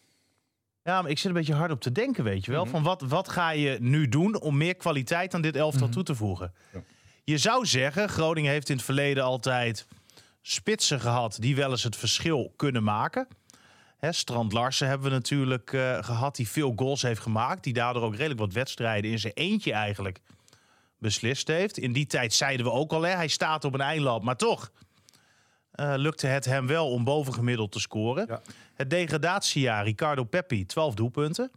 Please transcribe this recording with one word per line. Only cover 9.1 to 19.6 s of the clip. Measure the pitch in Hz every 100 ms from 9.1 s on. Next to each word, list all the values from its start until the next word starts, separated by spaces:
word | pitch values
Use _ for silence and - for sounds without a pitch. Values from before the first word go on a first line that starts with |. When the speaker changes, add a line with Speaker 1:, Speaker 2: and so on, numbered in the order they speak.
| 135
Speaker 1:
altijd | 127 127 131 123 117 110 - - _ - - _
spitsen | - - - 214 - 139
gehad | 117 120 117 104
die | 120 135
wel | 139
eens | 123
het | 120 -
verschil | 110 - 165 151 107 -
kunnen | 143 120
maken. | 107 104 147 - 262 - _ - - - - -
Hè, | 151
Strand | 170 - 120 110
Larsen | 113 123 131 135
hebben | 135 135
we |
natuurlijk, | 131 117 143 131 127 -
eh, | 131 127 120
gehad, | 104 117 139 -
die | 113
veel | - 143 110
goals | 131 139
heeft | 127 113
gemaakt. | - 110 127 185
Die | 135
daardoor | 120 120 123
ook | 113 104
redelijk | 156 123
wat | 104
wedstrijden | 98 131 - 117 107 104
in | 113
zijn | 107
eentje | - 170 214